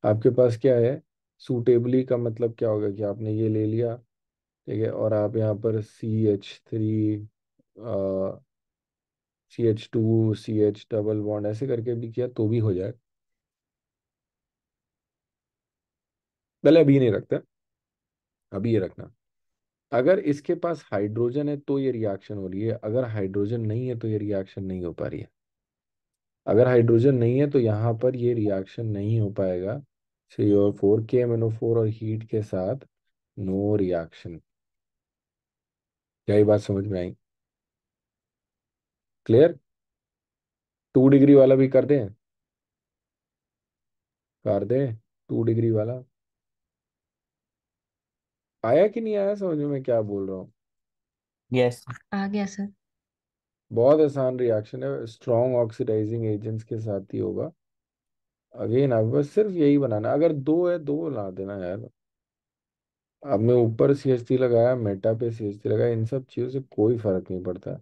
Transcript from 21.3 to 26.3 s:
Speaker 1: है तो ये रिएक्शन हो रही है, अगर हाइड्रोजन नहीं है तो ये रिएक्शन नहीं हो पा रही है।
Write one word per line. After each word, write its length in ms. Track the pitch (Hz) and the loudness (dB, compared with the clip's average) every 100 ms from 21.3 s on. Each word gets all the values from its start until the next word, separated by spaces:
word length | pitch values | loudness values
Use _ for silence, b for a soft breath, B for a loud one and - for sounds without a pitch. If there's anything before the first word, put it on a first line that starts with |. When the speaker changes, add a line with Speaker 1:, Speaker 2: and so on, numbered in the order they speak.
| 131 147 | -2 -4
Speaker 1:
है 80 | 143 | -6
तो 200 | - 139 | -4 -2
ये 120 | 135 | -2
रिएक्शन 460 | 117 107 98 - 104 | -2 -4 -4 -8 -10
हो 100 | 95 | -8
रही 140 | 92 | -6
है, 180 | 113 113 | -4 -4
अगर 220 | 107 117 123 | -4 -2 -2
हाइड्रोजन 560 | 107 98 98 104 120 | -4 -4 -2 -2 -2
नहीं 260 | 110 110 127 | -2 -4 -4
है 100 | 120 | -6
तो 80 | 113 | -4
ये 100 | 107 | -4
रिएक्शन 460 | 104 98 95 - | -2 -4 -6 -10
नहीं 200 | 95 92 87 | -8 -6 -6
हो 60 | |
पा 140 | 85 76 | -6 -8
रही 120 | 76 | -8
है। 80 | - _ _ _ _ _ _ _ _ _ _ | -12 _ _ _ _ _ _ _ _ _ _